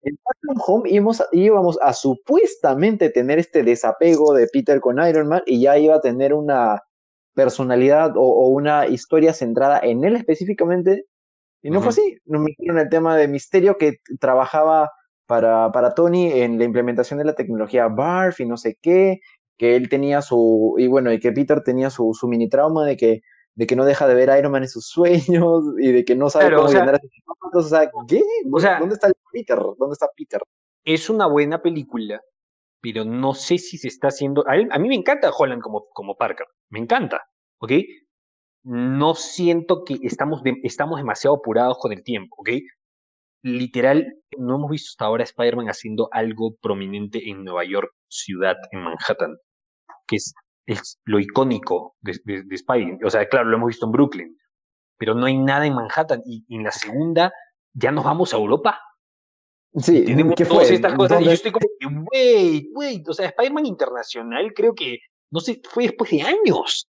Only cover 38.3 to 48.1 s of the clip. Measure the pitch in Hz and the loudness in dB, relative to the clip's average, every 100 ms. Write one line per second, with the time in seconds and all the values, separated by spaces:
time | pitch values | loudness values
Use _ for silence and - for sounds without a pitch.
38.3 | _ _ _ 127 120 127 135 151 165 - | _ _ _ -10 -6 -4 0 0 -2 -8
39.3 | - 170 170 170 180 - 135 127 - 143 | -4 0 0 -2 -4 -4 -8 -8 -6 -6
40.3 | 151 127 127 135 - 147 160 131 101 143 | -4 -4 -4 -8 -6 -6 -6 -8 -4 0
41.3 | 143 117 110 117 - 120 98 - 113 98 | -2 -2 -2 0 -2 -8 -10 -10 -10 -10
42.3 | - 104 127 - _ _ _ _ _ _ | -14 -8 -8 -8 _ _ _ _ _ _
43.3 | _ 127 123 127 123 127 147 269 - _ | _ -10 -8 -8 -2 0 0 -2 -12 _
44.3 | 135 123 135 147 156 - - 107 117 117 | -12 -6 -6 -6 -10 -12 -8 -4 -4 -6
45.3 | - 120 117 113 - 113 107 113 - 113 | -2 -4 -2 -8 -10 -10 -6 -6 -4 -6
46.3 | 110 113 110 110 98 98 101 104 113 110 | -6 -8 -8 -8 -8 -8 -12 -10 -12 -12
47.3 | 95 95 90 90 98 95 _ _ | -16 -10 -8 -6 -6 -8 _ _